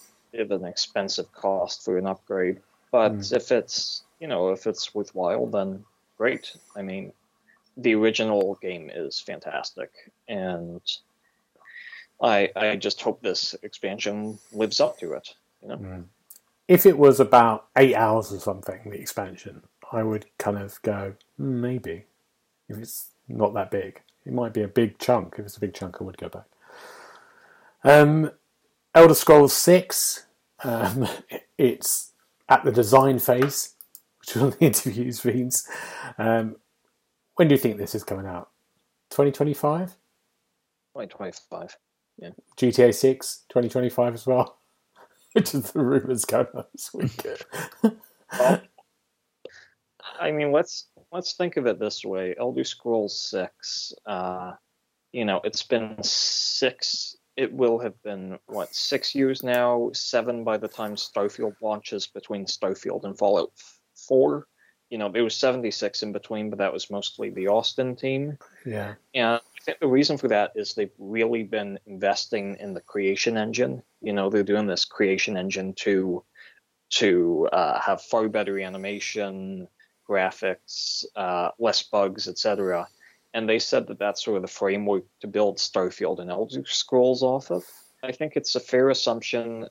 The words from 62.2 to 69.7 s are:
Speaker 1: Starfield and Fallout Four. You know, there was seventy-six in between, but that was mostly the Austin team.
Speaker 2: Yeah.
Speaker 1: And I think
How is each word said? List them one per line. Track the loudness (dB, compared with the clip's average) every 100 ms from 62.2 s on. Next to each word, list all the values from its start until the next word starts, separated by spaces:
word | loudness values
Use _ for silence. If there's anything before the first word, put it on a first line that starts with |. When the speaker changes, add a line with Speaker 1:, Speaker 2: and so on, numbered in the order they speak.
| -10 -10 -8
Speaker 1:
Starfield | -6 -4 -4 -6 -8 -8
and | -2
Fallout | 2 2 0 _ -20 _ _ -14
Four. | 0 4 4 0 -8 _ _ _ -12
You | -6
know, | -4
there | 0
was | -2 0
seventy-six | 0 0 -4 -4 -6 -6
in | -8
between, | -8 -8 -8 -6
but | -4
that | -4
was | -4 -8
mostly | -8 -8 -8 -10
the | -4 0
Austin | 2 0 -2 -4 -4
team. | -4 -4 -6 -10 -16 _ -10
Speaker 2:
Yeah. | -8 -8 -12 _ -2
Speaker 1:
And | 0 0
I | -4 -14
think | -10